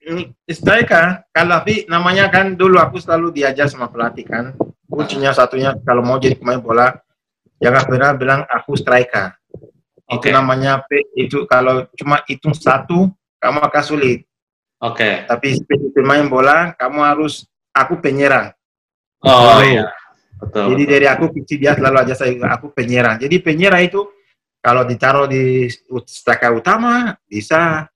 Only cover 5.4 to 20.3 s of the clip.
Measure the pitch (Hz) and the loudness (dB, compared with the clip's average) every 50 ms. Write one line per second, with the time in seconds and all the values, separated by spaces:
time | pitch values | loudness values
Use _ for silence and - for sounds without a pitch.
5.4 | 127 123 - 131 131 135 131 107 - 131 123 123 120 123 127 131 131 131 - - | 2 0 0 -4 -4 -4 -4 -4 -2 -2 0 0 0 0 -2 0 0 0 -2 -2
6.4 | - 120 123 127 113 113 113 117 123 127 - - _ _ _ _ _ _ _ _ | -4 -6 -6 -6 -4 0 2 2 2 2 0 -4 _ _ _ _ _ _ _ _
7.4 | _ _ _ _ - 123 123 135 131 135 131 123 135 143 143 131 131 131 135 139 | _ _ _ _ 0 2 2 2 0 0 0 2 2 2 0 0 0 0 0 0
8.4 | - - 127 117 - - 143 135 - - 127 123 123 - - 107 98 92 - _ | 0 -4 -6 -6 -4 -4 -6 -4 -2 2 2 2 2 0 -2 -4 -4 -6 -10 _
9.4 | _ _ - - - - _ _ _ _ _ _ _ _ 127 123 - - - 135 | _ _ -20 -20 -20 -20 _ _ _ _ _ _ _ _ -10 -4 -2 2 2 2
10.4 | 135 131 131 131 131 135 135 135 135 - 143 143 143 - - 127 131 127 143 143 | 2 2 0 0 0 -2 -2 -2 -4 -2 -2 -2 -2 -2 -4 -6 -6 -4 -4 -6
11.4 | 143 - 131 127 127 127 131 131 127 - _ - 143 143 147 143 - - 143 135 | -2 2 2 2 2 2 0 0 -4 -8 _ -12 -2 -2 -2 -2 -2 -6 -12 -6
12.4 | _ 156 135 - - 131 131 135 139 - 170 175 190 190 190 _ _ _ _ _ | _ -4 -4 -2 0 0 0 0 -2 -2 0 0 0 0 -2 _ _ _ _ _
13.4 | - 123 135 147 147 143 - 151 143 - 151 147 139 127 120 120 - _ _ _ | -4 -2 -2 0 -2 0 0 -2 -2 -2 -2 -2 0 0 -2 -2 -6 _ _ _
14.4 | _ _ _ _ _ _ _ _ - 117 107 - 117 107 98 90 - - 120 117 | _ _ _ _ _ _ _ _ -8 -8 -4 -2 -2 -2 -2 -4 -4 -6 -6 -4
15.4 | - 139 127 - - _ 143 135 139 135 - 143 127 139 139 147 147 143 131 127 | -2 -4 -4 -4 -2 _ -2 -2 -2 -2 0 0 2 2 2 2 2 0 0 2
16.4 | 131 139 147 165 175 175 165 _ 123 131 143 147 147 147 147 147 156 151 135 - | 4 4 4 2 0 -2 -6 _ -6 -6 -2 0 0 0 2 0 -2 -4 -6 -10
17.4 | - _ _ _ _ _ _ - 135 - 175 170 - 143 135 139 143 139 135 123 | -18 _ _ _ _ _ _ -2 -2 0 -2 -4 -2 -2 0 2 2 2 2 2
18.4 | 101 - _ _ _ _ _ _ _ _ _ _ _ _ _ _ - 135 131 123 | 0 -4 _ _ _ _ _ _ _ _ _ _ _ _ _ _ 2 4 6 8
19.4 | 120 120 113 110 135 135 131 113 104 92 - - - _ _ _ _ _ | 8 8 8 8 6 4 2 2 -2 -4 -8 -16 -20 _ _ _ _ _